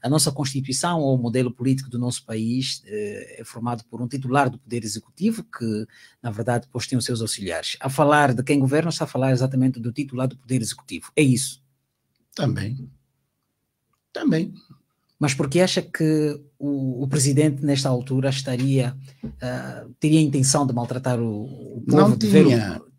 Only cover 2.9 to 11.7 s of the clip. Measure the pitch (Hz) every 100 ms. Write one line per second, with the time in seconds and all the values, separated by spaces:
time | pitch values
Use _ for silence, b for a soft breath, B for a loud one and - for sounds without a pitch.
2.9 | 202 208 - - - 113 - 117 120 -
3.9 | 113 120 135 131 135 135 - - 120 110
4.9 | 104 - _ 196 226 - - 113 107 107
5.9 | b b b 120 104 113 120 - 123 -
6.9 | 123 - 120 113 - 95 82 - - 135
7.9 | 135 147 147 143 120 135 147 131 147 165
8.9 | 160 151 131 131 127 131 135 131 120 117
9.9 | 117 135 123 131 - - 127 110 - -
10.9 | - - - 147 120 - - _